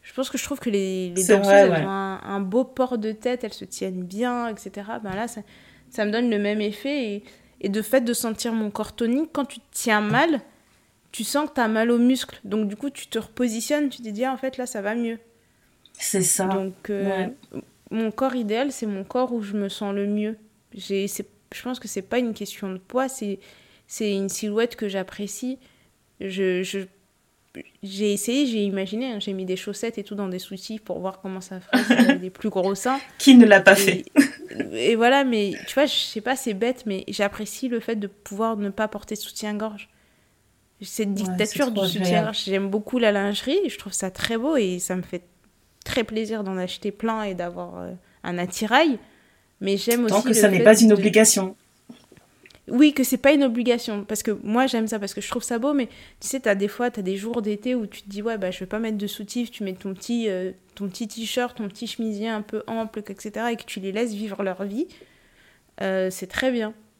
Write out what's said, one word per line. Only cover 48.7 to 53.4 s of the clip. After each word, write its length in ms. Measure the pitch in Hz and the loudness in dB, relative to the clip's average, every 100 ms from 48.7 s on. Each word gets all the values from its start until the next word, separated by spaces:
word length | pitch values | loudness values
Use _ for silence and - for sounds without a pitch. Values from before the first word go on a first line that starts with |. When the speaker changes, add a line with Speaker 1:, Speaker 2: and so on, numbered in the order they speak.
| 247 320 226 - _ _ _ _ _ | 4 4 0 -6 _ _ _ _ _
Speaker 1:
Mais 160 | 196 196 | -2 -2
j'aime 280 | 233 240 | 0 2
Speaker 2:
Tant 120 | 226 196 | 4 2
Speaker 1:
aussi 60 | |
Speaker 2:
que 40 | 254 | 4
Speaker 1:
le 40 | |
Speaker 2:
ça 140 | 220 208 | 6 6
n'est 80 | 185 | 8
Speaker 1:
fait 60 | |
Speaker 2:
pas 140 | 208 220 | 10 10
une 100 | 220 | 10
Speaker 1:
de 40 | |
Speaker 2:
obligation. 600 | 202 202 208 220 202 190 - _ _ _ - _ - _ _ - - - | 8 6 6 6 6 0 -8 _ _ _ -20 _ -20 _ _ -20 -20 -4
Speaker 1:
Oui, 240 | 240 302 | 6 6
que 120 | 285 | 6
c'est 120 | 254 254 | 0 4
pas 140 | 277 | 6
une 140 | 302 | 6